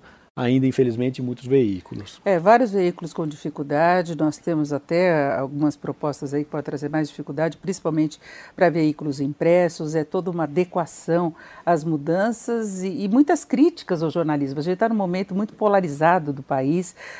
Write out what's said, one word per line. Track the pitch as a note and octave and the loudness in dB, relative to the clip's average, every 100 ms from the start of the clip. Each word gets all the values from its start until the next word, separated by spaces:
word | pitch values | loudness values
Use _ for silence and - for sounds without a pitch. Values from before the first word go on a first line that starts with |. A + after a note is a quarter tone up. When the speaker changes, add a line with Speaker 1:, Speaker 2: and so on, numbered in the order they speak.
| - - _ - | -6 -20 _ -4
Speaker 1:
ainda, | B2 C3 C3 | 2 4 2
infelizmente, | C3+ B2 A2+ B2+ B2+ | 2 2 2 -2 -2
muitos | B2 B2+ B2+ | -6 -6 2
veículos. | C3+ A2 F#2 - A2+ G#2 - | 2 4 -2 -8 -14 -14 -6
Speaker 2:
É, | G3+ F3 | 0 2
vários | F#3 A#3+ A#3 | 6 4 4
veículos | G3+ F3 F3 E3 | 0 0 -2 -8
com | - D#3 | -6 -6
dificuldade, | D3 D#3+ D3+ C#3 C#3+ E3+ F3+ E3+ | -6 -10 -8 -2 2 4 2 0
nós | D3+ D#3 - | -2 -2 -2
temos | F3+ D#3 D3 | -4 -2 -2
até | C#3 - E3+ F3+ D#3 C#3 | -4 -2 2 2 2 0
algumas | A2 C3+ C#3+ D3+ - | -2 -4 -2 -2 -2
propostas | E3 - D3+ C3+ C#3 | -8 -6 -6 -6 -6
aí | D3 | -6
que | D3 | -4
podem | D3+ | -8
trazer | C#3 C#3 D3 | -6 -6 -4
mais | D#3 D3 | -2 -4
dificuldade, | - D3+ D3 E3 - | -6 -8 -4 -4 -4
principalmente | F3+ F3+ E3 D#3 D#3 - - - - | -8 -4 -2 0 0 -2 -20 -20 -8
pra | - F3 | 2 2
veículos | D#3+ D3+ D3 D3 C#3 | 4 0 0 -6 -4
impressos, | C#3 C#3+ E3 F3 E3+ E3+ D3+ | -4 0 4 4 2 -2 -4
é | D#3+ | -2
toda | D3+ F#3 F3 | -2 -4 -4
uma | E3+ | -4
adequação | D3 D3+ F3+ F#3 D#3 - - E3+ E3+ - - - | -2 -2 -2 -2 -6 -6 -2 0 0 -4 -20 -6
às | E3 E3 | 0 0
mudanças | E3 D3+ D3+ F#3 A3+ G#3+ - A#3 G#3+ F#3 | 0 -2 0 0 0 -2 -4 -4 -4 -6
e, | F#3+ E3 | -6 -4
e | G3+ | 2
muitas | B3 D4+ D#4+ - | 4 4 2 0
críticas | - E4 - - E3 | 2 2 2 -4 -2
ao | D#3+ | 0
jornalismo. | F3 D#3 D3 C#3 C#3+ | 0 0 0 -2 -2
A | |
gente | E3 F#3 | -2 0
tá | A3 | 0
num | |
momento | A3 F#3 F#3 G3 | 0 0 -2 -2
muito | F#3 G#3+ | -4 -4
polarizado | - G#3+ G3 F3 C#3+ D#3+ F3+ D3 | 0 2 4 2 2 4 4 0
do | C#3 | -6
país, | - C3+ C3+ F3 F3 - - | -4 -2 2 0 -2 -10 -18